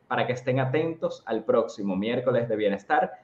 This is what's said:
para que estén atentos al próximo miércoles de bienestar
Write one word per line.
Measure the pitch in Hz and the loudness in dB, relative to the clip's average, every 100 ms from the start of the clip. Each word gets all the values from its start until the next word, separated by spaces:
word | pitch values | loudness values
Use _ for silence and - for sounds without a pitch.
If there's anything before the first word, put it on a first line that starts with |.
| - | -4
para | 117 113 | -2 -2
que | |
estén | 120 131 131 | -2 0 0
atentos | 127 156 165 165 170 - | 2 0 0 -2 -6 -6
al | - 113 | -4 -2
próximo | 123 120 110 - 101 | 2 2 2 -2 -2
miércoles | 92 110 127 127 120 117 | -2 0 0 2 0 0
de | 107 | 0
bienestar | 101 101 - 151 185 - | 0 0 0 2 0 -4